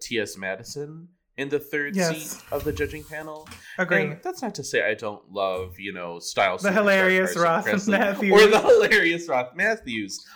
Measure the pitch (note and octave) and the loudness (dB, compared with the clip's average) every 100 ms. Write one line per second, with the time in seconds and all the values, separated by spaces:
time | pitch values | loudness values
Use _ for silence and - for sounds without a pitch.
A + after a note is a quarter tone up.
0 | - A2+ G2+ F#2+ F#2+ F#2+ A#2 C#3+ D3 D#3+ | -8 -6 -6 -8 -8 -10 -10 -12 -12 -14
1 | F3 _ _ - C#3 C#3+ D3 D3+ C#3+ F#3+ | -20 _ _ -12 -4 -4 -4 -6 -4 0
2 | E3+ D#3 - - - C#3+ D3 - D3 D3+ | 0 -2 -8 -14 -8 -6 -4 -4 -4 -8
3 | D3+ D#3 D#3 D#3 D#3 - - - F3 F3+ | -12 -14 -12 -14 -18 -20 -10 -4 0 0
4 | D3 D#3 F4+ F4+ G#3+ E3+ C3+ B2 F2+ G#2+ | 0 -6 -10 -8 -8 -8 -4 0 0 -2
5 | G#2+ G#2 - G2 F#2+ F#2 F#2 F2+ G2 F#2 | -6 -10 -10 -4 -2 -2 -6 -10 -12 -10
6 | F2 E2+ - - G2 F#2 G3 G3 G#3 F#3+ | -10 -10 -6 2 2 2 0 2 4 4
7 | F#3+ F#3 F#3 E3+ E3+ E3 - G3+ G#3 G3 | 4 2 2 2 2 2 0 -2 2 2
8 | G#3 G3 G3+ G#3 G#3 G#3+ - A#3 G#3 G#3+ | 0 0 4 8 8 8 6 6 6 4
9 | E3+ E3+ E3+ C3 B2+ E3 G3+ A3 C3 A2 | 4 0 -2 -2 -2 -2 -2 -2 -4 -6
10 | G2+ - - | -6 -10 -16